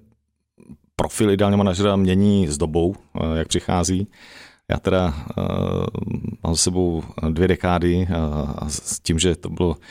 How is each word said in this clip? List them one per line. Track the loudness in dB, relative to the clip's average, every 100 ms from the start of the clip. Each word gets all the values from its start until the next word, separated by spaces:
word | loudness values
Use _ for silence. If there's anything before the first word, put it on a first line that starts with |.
| _ _ _ _ _ _ -20 -20 _ -6
profil | -4 2 2
ideálního | 4 4 4
manažera | 2 2 2 2
mění | 4 4 4 4 2
s | 0
dobou, | -2 2 0 -2
eh, | -8 -6 -2 -2
jak | -2
přichází. | -2 0 0 2 0 -2 -8 -20 -20 -20 _ -6
Já | -4
teda, | 0 2 2 -2 -8 -6
eh, | -4 -2 -2 -2 -4 -6 -6 -6 -8 -6
mám | -4 -2
za |
sebou | 0 0 0 -2 -6 -6 -2
dvě | 2 2
dekády | 2 0 2 2 2 0
a, | -2 -2 -2 -4 -6
a | -6
s | -8 -8 -6
tím, | -2 0
že | 2 0
to | -4
bylo | -2 -2 -2 -10